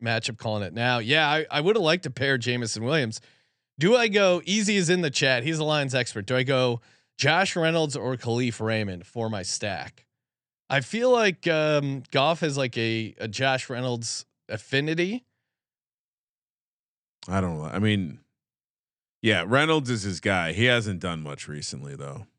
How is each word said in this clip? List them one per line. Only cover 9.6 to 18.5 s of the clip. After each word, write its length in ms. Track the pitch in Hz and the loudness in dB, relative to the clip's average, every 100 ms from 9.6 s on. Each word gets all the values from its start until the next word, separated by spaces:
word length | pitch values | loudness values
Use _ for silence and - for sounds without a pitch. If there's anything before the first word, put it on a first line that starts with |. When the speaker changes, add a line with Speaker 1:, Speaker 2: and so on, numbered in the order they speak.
| 107 87 65 - _ _ _ _ _ _ - | -4 -6 -10 -16 _ _ _ _ _ _ -4
Speaker 1:
I 100 | 139 | -2
feel 320 | 131 220 247 | -2 0 4
like, 340 | 240 214 165 170 | 4 4 2 0
um, 560 | 160 156 151 143 135 117 | 2 4 2 0 -4 -2
Goff 300 | 139 139 165 | 2 2 2
has, 180 | 156 139 | 0 0
like, 200 | 131 120 | -2 0
a, 360 | 113 113 110 - | 0 0 -4 -6
a 80 | 110 | -8
Josh 420 | 98 135 131 - | -2 0 0 -2
Reynolds 560 | 120 127 120 110 - - _ - | -6 -4 -4 -6 -8 -12 _ -12
affinity. 800 | 107 - 135 147 165 175 240 - _ _ _ _ _ _ _ _ _ _ _ _ _ _ _ _ _ _ _ - | -12 -4 -2 0 0 -2 -4 -10 _ _ _ _ _ _ _ _ _ _ _ _ _ _ _ _ _ _ _ -6
Speaker 2:
I 140 | 95 | -2
don't 160 | 92 80 | -2 -4
know. 60 | 76 | -6
I 140 | 92 | -2
mean, 400 | 107 104 87 - _ _ _ | 0 0 -2 -8 _ _ _